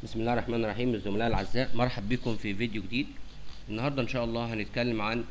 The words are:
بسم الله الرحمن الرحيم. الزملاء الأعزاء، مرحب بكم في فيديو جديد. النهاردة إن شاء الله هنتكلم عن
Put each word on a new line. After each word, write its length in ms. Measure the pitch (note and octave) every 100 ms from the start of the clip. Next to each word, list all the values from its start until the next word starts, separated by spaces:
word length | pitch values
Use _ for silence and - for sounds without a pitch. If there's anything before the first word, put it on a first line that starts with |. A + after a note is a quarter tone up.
بسم 160 | A#2 A2+
الله 140 | A2+
الرحمن 300 | A#2+ A#2+ A#2 A2
الرحيم. 280 | G#2 B2
الزملاء 340 | A2+ G2 G2+ A#2
الأعزاء، 420 | G2+ G2 A#2+ C3 -
مرحب 340 | B2 B2 G2+
بكم 260 | B2 B2 G#2
في 160 | G#2+
فيديو 280 | G2 A#2 G#2
جديد. 260 | F#2 A#2 - - - - - - -
النهاردة 320 | G#2+ C3+ C3+
إن 60 | A2+
شاء 160 | B2+ A#2
الله 280 | A#2 A#2
هنتكلم 480 | A2+ G2+ B2+ A#2+ A2
عن 220 | G#2 A#2 A2+